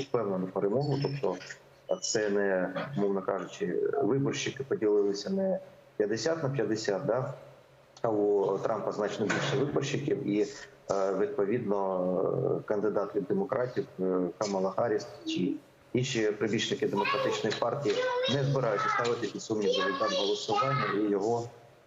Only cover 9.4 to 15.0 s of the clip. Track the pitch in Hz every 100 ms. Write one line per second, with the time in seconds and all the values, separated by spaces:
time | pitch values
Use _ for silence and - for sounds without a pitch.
9.4 | - 135 139 - - - - - 101 104
10.4 | 104 - - - - 98 95 95 104 -
11.4 | 98 123 98 101 95 92 90 90 90 90
12.4 | 90 87 - 104 104 101 98 104 90 98
13.4 | 98 117 123 107 95 - 92 92 87 -
14.4 | 104 98 95 101 117 107